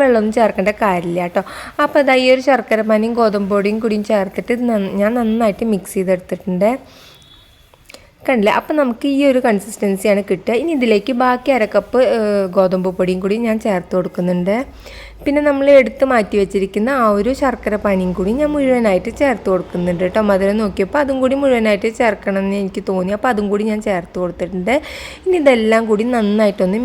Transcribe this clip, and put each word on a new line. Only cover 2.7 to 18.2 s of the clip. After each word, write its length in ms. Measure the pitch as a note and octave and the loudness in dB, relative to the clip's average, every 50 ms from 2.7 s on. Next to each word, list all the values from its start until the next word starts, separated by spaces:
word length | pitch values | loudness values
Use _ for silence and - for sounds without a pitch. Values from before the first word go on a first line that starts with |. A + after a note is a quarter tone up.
| A3 G#3+ G#3+ A3 A3 G#3+ G#3+ A3+ A#3+ A#3+ | 0 0 2 2 2 2 2 0 0 2
ഗോതമ്പ് 320 | A#3 G#3+ G3 G#3 G3+ G3 G#3 | 2 2 2 0 -2 0 0
പൊടിയും 240 | G3+ F#3+ G#3 G#3 A3 A3 | 0 0 0 -2 -2 -2
കൂടിയും 220 | A3+ G#3+ G#3 G#3 - | -2 -2 -2 -2 0
ചേർത്തിട്ട് 440 | A3+ G3+ F#3+ F#3 - - F#3 - A#3+ A#3 A#3+ A#3+ | 0 0 0 -2 -4 -8 -4 -4 -2 -2 0 0
നന്ന-, 240 | A3+ G#3 G3 F#3+ - G3 | 0 0 -2 -2 -2 0
ഞാൻ 120 | G3+ G#3+ A#3+ B3 | 0 0 0 0
നന്നായിട്ട് 460 | A#3 A3 A3 A3+ A#3+ G#3+ F#3+ - A#3 A3+ G#3+ | 0 0 0 2 0 0 0 0 -2 -2 -2
മിക്സ് 240 | F#3 F3+ - - G3+ | -2 -4 -6 -6 -4
ചെയ്തെടുത്തിട്ടുണ്ട്. 720 | F#3+ F#3 F#3+ F3+ F#3 - - - - G3 F3+ F3+ G3 G#3+ B3+ C4+ C4+ - - - - - - - - - - - - _ _ _ _ _ _ _ _ _ - - - - _ _ - - | -2 0 -2 -2 -2 -6 -10 -8 -6 -4 -2 0 2 0 0 -2 -8 -16 -20 -20 -20 -20 -20 -20 -20 -20 -20 -20 -20 _ _ _ _ _ _ _ _ _ -20 -20 -20 -20 _ _ -4 -2
കണ്ടില്ലേ, 260 | C4+ A#3 G3 G#3+ - - | 0 2 2 2 2 0
അപ്പം 160 | - - E4 D4+ | -2 -2 0 0
നമുക്ക് 260 | C#4+ B3 A#3 - - C#4+ C#4 C4+ | 0 0 -2 -4 -2 -2 0 2
ഈ 20 | C#4+ C#4 | 2 4
ഒരു 80 | C4 B3+ B3 B3 | 2 2 2 2
കൺസിസ്റ്റൻസിയാണ് 760 | G#3+ G3 G3 A#3 G#3 - A3 G3+ G3 F#3+ - A3 G3+ G3+ G3 - | 0 0 -2 -6 -10 -4 -2 -2 -2 0 0 0 0 0 0 -2
കിട്ടുക. 240 | G3 F3 - - A3 A#3 | -4 -4 -2 -2 -2 -2
ഇനി 100 | C#4 E4+ E4 C#4 | 0 0 0 0
ഇതിലേക്ക് 360 | B3 A3+ G#3+ G3+ G#3 - C4 A#3+ B3+ | 2 2 2 2 2 0 -2 0 2
ബാക്കി 260 | B3+ B3 B3 - C#4+ C4+ | 0 0 0 0 0 0
അര 100 | A#3+ A3 G#3 - | 2 0 0 0
കപ്പ്, 260 | G#3 G3 - - A#3+ C4 G#3 A3 | -2 -2 0 0 2 2 2 2
ഏ, 60 | A3+ G#3+ G#3 G#3 G3+ G3 F#3 F3+ | 0 0 0 0 0 0 0 2
ഗോതമ്പ് 320 | G3 F#3+ F#3 F#3 F#3 F3+ F#3+ F3+ F#3 | 2 2 2 2 0 -2 -2 -2 -2
പൊടിയും 220 | F#3 F3+ F#3 F#3 F#3 | 0 0 0 -2 -2
കൂടി 120 | G3 G#3 A3+ A#3+ A3+ | -2 -2 -2 0 -2
ഞാൻ 100 | A3 A3 - | -2 -2 -2
ചേർത്ത് 280 | A3+ G3 F3+ F3+ - - F#3 | -2 -2 -2 -2 -2 -2 -2
കൊടുക്കുന്നുണ്ട്. 580 | F3+ F3 - - F3+ F3+ F3+ F3+ F3+ F#3+ G3+ A#3 C#4 - - - - - - - - - - - - | -2 -2 -4 -4 -2 0 0 0 0 0 -2 -2 -4 -6 -12 -20 -20 -20 -20 -18 -20 -20 -16 -8 -4
പിന്നെ 160 | D4 C#4 D4 D4 D4 | -2 0 2 2 2
നമ്മൾ 180 | C#4+ C#4 C#4 C#4 C#4+ C4+ | 0 2 4 6 8 6
എടുത്ത് 260 | B3+ A3 A3 - C4+ C4 | 6 4 0 0 0 2
മാറ്റി 240 | C4 A#3 G#3 F3+ - G#3 | 2 2 0 0 0 0
വെച്ചിരിക്കുന്ന 480 | G3 F#3+ G3 G3+ F#3+ F#3+ - G#3+ G#3+ B3+ C#4+ C4 | 0 0 0 -2 -2 -2 -2 -2 -2 0 0 2
ആ 40 | A#3 G#3+ G#3 G3+ | 2 2 2 2
ഒരു 140 | G3+ A#3+ C4+ - | 0 0 -2 0
ശർക്കര 340 | D4 C4 B3 - - A3 G3+ G#3 - | 0 -2 -2 -2 -4 -4 -4 -2 -2
പാനിയും 280 | G#3 G3 F#3 F#3 F3+ F3+ | 0 0 0 0 -2 -2
കൂടി 140 | E3 | -2